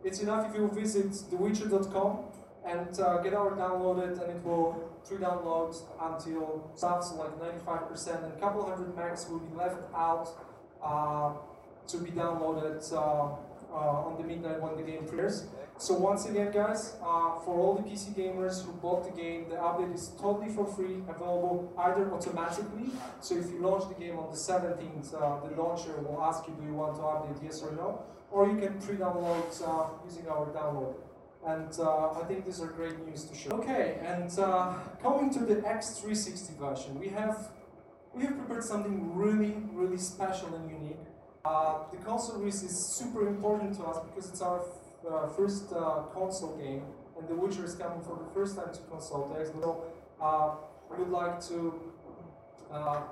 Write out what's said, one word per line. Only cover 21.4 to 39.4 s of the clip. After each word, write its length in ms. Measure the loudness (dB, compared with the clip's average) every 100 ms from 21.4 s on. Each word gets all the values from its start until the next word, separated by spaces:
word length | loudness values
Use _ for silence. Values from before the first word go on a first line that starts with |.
| 2 2 -2 2
either 340 | 4 6 2
automatically. 760 | 2 -2 0 -2 -2 -4 -4 -4 -4 -8 -10
So 160 | -2 0
if 140 | 0
you 80 | 2
launch 280 | 4 4 2
the 60 |
game 240 | -4 -6 -4
on 140 | -4
the 60 | -6
seventeenth, 760 | 2 4 4 -2 -4 -8 -6
uh, 260 | 0 2 2 -2
the 100 | 0
launcher 340 | 0 0 -4 -4
will 180 | -4 2
ask 260 | 2 2 -4
you, 80 | -8
"Do 60 | -4
you 80 |
want 220 | -2 -2 0
to 60 |
update, 420 | 0 0 -2 -6
yes 180 | -6 -6
or 120 | -6
no?" 280 | -4 -2 -4 -8 -16 -2
Or 160 | 8 8
you 80 | 8
can 240 | 0 -2
pre-download, 680 | -4 0 2 2 2 2 0 -2 0
uh, 240 | 2 0 -2
using 240 | -10 -10 -2
our 200 | 0 0
downloader. 480 | 0 -2 0 -4 -6 -12 -18 -20 -8 -2
And, 260 | -2 -2 2
uh, 320 | 4 6 4
I 120 | 0 -2
think 180 | -2 -4
these 140 | -6
are 80 | -6
great 380 | -4 -4 -4 -8
news 180 | -8 -10
to 100 | -10
share. 180 | -2
Okay, 460 | -2 2 2 2 0
and, 360 | -2 -2 -2 2
uh, 340 | 4 6 4 -2 -8 0
coming 280 | 4 4 4
to 100 | 2 4
the 200 | 4 4
X 340 | 0 -2 -6
three 160 | 0 0
sixty 380 | 0 -6 -8 -6
version, 440 | -4 -4 -4 -6
we 100 | -4
have, 420 | 0 0 0 -4 -12 -18 -20 -20 -20 -14 -2
we 80 |
have 120 | 0 0
prepared 280 | -2 -4
something 520 | 0 0 0 0 0 4
really, 400 | 6 6